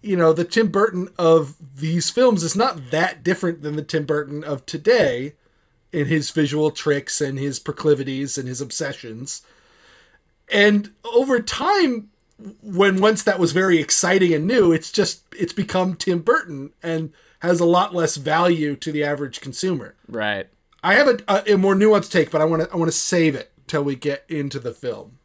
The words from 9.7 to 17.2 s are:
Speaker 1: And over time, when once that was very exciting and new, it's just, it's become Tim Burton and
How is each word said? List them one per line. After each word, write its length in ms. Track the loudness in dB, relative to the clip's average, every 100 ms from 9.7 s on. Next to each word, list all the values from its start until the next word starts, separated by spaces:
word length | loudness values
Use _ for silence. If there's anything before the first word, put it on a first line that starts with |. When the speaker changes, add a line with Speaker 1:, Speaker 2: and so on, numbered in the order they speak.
| _ _ _ _ _ _ _ _
Speaker 1:
And 400 | 4 4 4 -2 _
over 360 | 0 0 2 0
time, 680 | -2 -4 0 2 2 0 -10 _ _ _ -20 -18
when 400 | -6 2 2 4
once 220 | 2 4
that 160 | 0 2
was 120 | 2
very 280 | 2 2 2
exciting 520 | 2 0 2 4 4
and 140 | 2
new, 260 | 2 4 4
it's 200 | 4 0
just, 320 | -2 -2 -4 _
it's 180 | -6 -6
become 420 | -4 -2 -2 -2
Tim 240 | -2 -2 0
Burton 520 | 2 0 -2 -14 -14 _
and 280 | -6 -6 -6 _